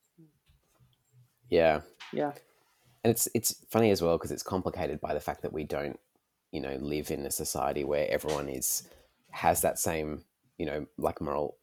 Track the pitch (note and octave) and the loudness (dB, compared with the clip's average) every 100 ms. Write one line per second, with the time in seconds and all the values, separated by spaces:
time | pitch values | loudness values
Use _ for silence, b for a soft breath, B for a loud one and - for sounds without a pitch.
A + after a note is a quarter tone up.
0 | _ - D#3+ _ _ _ _ _ _ _ | _ -20 -20 _ _ _ _ _ _ _
1 | _ - _ _ - F2 D#2+ D2+ - - | _ -20 _ _ 2 6 6 6 0 -16
2 | - - D3 - - _ _ _ _ _ | -8 -4 -4 -4 -16 _ _ _ _ _
3 | A#2 A2+ - A2+ - - - A2+ A2 F#2 | 2 2 2 0 -2 -4 0 4 6 6
4 | E2+ E2 - - - F#2+ F2+ F2+ D2+ D#2 | 4 2 0 -6 -4 -4 -2 -4 -4 -4
5 | - D2 - C#2+ - D#2 D2 D2 C#2+ - | -4 -4 -4 -6 -6 -6 -4 -4 -4 -8
6 | _ _ _ _ _ D2 C2+ C2+ C#2+ D2+ | _ _ _ _ _ -8 -6 -4 -2 -4
7 | D2 C#2 C#2 - D2 C#2+ C#2 C#2+ C#2 D2 | -2 -4 -4 -4 -2 0 0 0 0 0
8 | C#2+ D2 D2+ D2 C#2 C2 - - - b | 2 0 0 -2 -2 -4 -2 -2 -6 b
9 | b b _ - E2+ E2+ F2+ - F#2 D#2+ | b b _ 0 2 4 2 0 0 0
10 | D2+ D2+ - _ _ - D#2 D2 D2 - | -2 -6 -10 _ _ -8 -4 -4 -6 -4
11 | D#2+ - D2 D2 D2 - | -2 -2 -2 -2 -4 -6